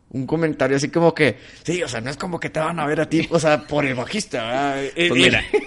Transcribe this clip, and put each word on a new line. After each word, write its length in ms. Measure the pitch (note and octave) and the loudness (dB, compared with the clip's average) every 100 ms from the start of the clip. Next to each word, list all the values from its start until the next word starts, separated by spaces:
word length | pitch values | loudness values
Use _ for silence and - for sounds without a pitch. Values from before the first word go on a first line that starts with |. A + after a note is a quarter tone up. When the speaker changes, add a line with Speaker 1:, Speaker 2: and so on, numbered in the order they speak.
| _ | _
Speaker 1:
un 140 | C3+ B2+ | -8 -2
comentario 500 | D#3+ E3 D3 C3 C#3 | 0 0 0 0 2
así 120 | C#3+ | 0
como 260 | E3+ E3 | 2 2
que, 220 | D#3+ C#3+ - - - | 4 2 0 -8 -10
"Sí, 180 | - F3 | -6 -4
o 60 | E3 | -4
sea, 120 | A#2 | -6
no 100 | A#2+ | -8
es 60 | C#3 | -8
como 220 | F#3 E3 | -8 -6
que 120 | - | -4
te 100 | D#3 | -2
van 180 | D#3 E3+ | -2 -2
a 80 | D3 | -2
ver 140 | D3+ | 0
a 80 | D3+ | 0
ti, 180 | D#3+ D#3 | 0 2
o 100 | E3+ | 2
sea, 260 | D#3 D3+ - | 4 2 0
por 180 | D3 | -2
el 120 | C#3 B2 | 0 -2
bajista, 460 | - G#3+ - B2+ | -4 -6 -4 -4
¿verdad?" 380 | A2+ B2+ C#3+ C#3 C#3 | -2 -2 -2 -2 -4
Speaker 2:
Pues 160 | - F3 | 0 2
Speaker 1:
Eh, 40 | |
Speaker 2:
mira, 260 | - F3+ A2 - | 4 4 4 2
Speaker 1:
eh. 80 | G#4 | -2